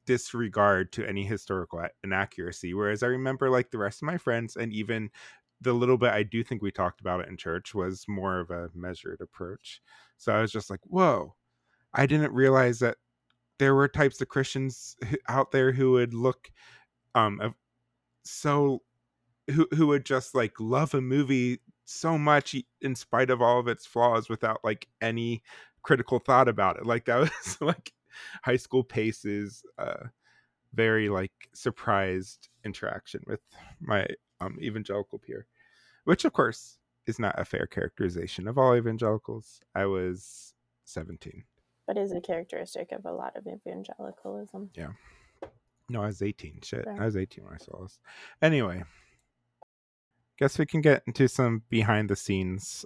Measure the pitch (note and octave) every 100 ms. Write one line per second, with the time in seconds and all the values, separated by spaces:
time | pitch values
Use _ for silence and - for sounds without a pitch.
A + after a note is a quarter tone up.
0 | - B2 - A#2+ A2+ G#2 G2+ F#2+ F#2 -
1 | G#2+ G2 G2 G2+ - F#2+ E2+ E2+ E2+ -
2 | G2 F#2+ G2 - F2 F2 F2 F#2+ G#2 G#2
3 | A#2+ B2+ C3 C3 C3+ B2+ B2 A2+ G2+ -
4 | D3+ F3 - A#2 A#2 - A#2 G#2+ G#2+ A2+
5 | G#2+ - - - _ _ B2 A#2+ B2 B2
6 | A#2+ G#2+ G#2+ A#2 A2+ A2+ G2+ - F2+ -
7 | F#2+ F2+ E2+ F2+ - F2 - G#2 F#2 F#2+
8 | - G2 F#2+ F2+ F2 F2 E2+ E2+ F2+ F2+
9 | - E2+ F2+ - F2+ G2+ - - _ -
10 | _ _ - G#2+ A2 A2 - F#2+ - F3+
11 | F3+ A2 C#2+ _ _ _ _ _ _ -
12 | C#3 D3+ D3+ A#2+ C3+ C3 B2 A#2 A#2+ -
13 | _ _ _ _ _ - C#3 C#3 C#3 -
14 | C#3 - C3+ C3+ C3 C3+ C3+ B2 - -
15 | A#2 C#3+ - B2+ C3 C3+ C3 C3 C3 B2+
16 | A#2+ A#2 B2+ - - _ - - _ _
17 | _ A#2+ G#2+ G2+ G#2+ - _ _ _ _
18 | _ _ - - D3+ D3 C#3+ B2+ _ _
19 | _ _ _ _ - D3 D#3+ D#3 D3+ C#3+
20 | - C3+ - B2+ A2 - A2 B2+ D#3 C#3
21 | B2+ C3+ C#3 C3+ B2 B2 _ _ - -
22 | E3 D#3+ D3 D3 - C3+ - _ C3+ B2
23 | - A#2+ B2+ B2 A#2+ B2 A#2+ A2+ - A#2+
24 | A#2+ A2+ A2 A2 A2+ A2 A2+ A2 - -
25 | A2+ A2+ A#2 A#2 _ - - _ - C3+
26 | - B2 - B2+ B2 G#2+ F#2+ - A2+ B2
27 | - A#2+ D#3 - - - D3+ - - _
28 | _ - - - - - - C3 B2 A#2
29 | A2 - G#2 G#2 G#2 - - - - -
30 | B2 _ _ _ _ _ _ - A2+ A2
31 | G#2 F#2+ F#2+ _ - - B2+ - - G2
32 | F#2+ F#2 F#2+ - - _ G#2+ G2 G#2+ G2+
33 | - - - G#2+ _ - - - D#3+ G#2
34 | - - _ - F#2 - A#2+ G#2+ G#2 G2+
35 | G2+ - - G#2+ - _ _ _ _ _
36 | - F3+ D#4 - B2 - - _ _ _
37 | - A2+ G#2 - - - - - - -
38 | F#2 F2 F2 - G2 C3+ C3 A#2+ A#2 A2+
39 | A2 G#2+ - A2 - - _ F#2+ G2 F#2+
40 | F#2 F#2 - - - _ _ _ _ -
41 | E2 E2+ - G#2 - _ _ _ - G3+
42 | G3 F3 - E3 F3+ - F3+ - - -
43 | - - - - G3+ G#3 - F#3 G3 -
44 | - - - G#3 G#3 F#3+ G3+ E2 D2+ A2
45 | _ _ _ _ - _ _ _ - A#2+
46 | G#2 G2 G2+ G#2 D#2 D#2+ - - - G3+
47 | A2 G2+ G2 - - - - F#2 F#2+ _
48 | _ - - - D#3 D3 G2+ F2+ - _
49 | _ _ _ _ _ _ - _ _ _
50 | _ _ _ - C#3 - D3 D#3+ D3+ C#3
51 | - A#2 C3 - B2 A2+ - A2 G#2+ G#2+
52 | G#2 G2 - G2 F2+ F#2+ - -